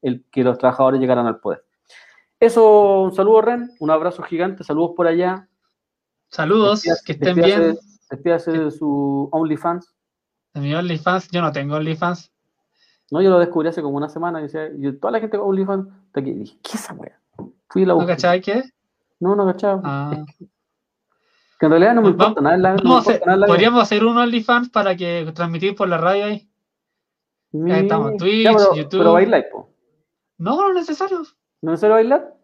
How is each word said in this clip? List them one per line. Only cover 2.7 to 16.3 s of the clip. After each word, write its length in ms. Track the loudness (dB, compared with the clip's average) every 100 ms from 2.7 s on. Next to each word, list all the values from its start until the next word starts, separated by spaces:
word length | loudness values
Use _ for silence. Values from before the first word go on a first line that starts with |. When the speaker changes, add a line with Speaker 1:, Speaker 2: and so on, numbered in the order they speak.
| 8 6 4
Speaker 1:
un 100 | 0
saludo, 280 | 0 4 4
Ren, 280 | 4 -2 -8 _
un 100 | 0
abrazo 320 | 0 0 -6
gigante, 400 | -10 -4 -4 -6
saludos 280 | -6 -2 -2 0
por 100 | 0
allá. 420 | 0 -2 -4 -12 _ _ _ _ _ _ _ _
Speaker 2:
Saludos, 540 | -8 0 2 2 0
Speaker 1:
Despídase, 200 | -2 -4 -6
Speaker 2:
que 60 |
estén 240 | -4 0 2
Speaker 1:
despídase, 280 | 2 4 0
Speaker 2:
bien. 120 | -2 _ _ _
Speaker 1:
despídase 420 | -8 -2 -2 -2
de 180 | -2 -4
su 560 | -4 -4 -2 -2 -4 -4
OnlyFans. 600 | -4 -4 -4 -4 -6 -10 _ _ _ _ _ _
Speaker 2:
De 80 | -10
mi 120 | -6
OnlyFans, 540 | -4 -4 -4 -2 -4 -4
yo 100 | -4
no 100 | -4
tengo 240 | -4 -6 -6
OnlyFans. 560 | -6 -4 -4 -6 -12 _ _ _ _ _ _ _ _
Speaker 1:
No, 100 | 0
yo 80 | 2
lo 80 | 4
descubrí 280 | 2 -2 -4
hace 140 | -4
como 160 | -6 -6
una 100 | -8
semana, 320 | -8 -8 -8
y 40 |
decía, 260 | -10 -10 -10
y 200 | -8 -8
toda 180 | -6 -4
la 80 | -4
gente 180 | -4 -6
con 120 | -4
OnlyFans 380 | -2 -2 -6 -8 _ _
está 140 | -10
aquí. 80 |
Y 40 | -8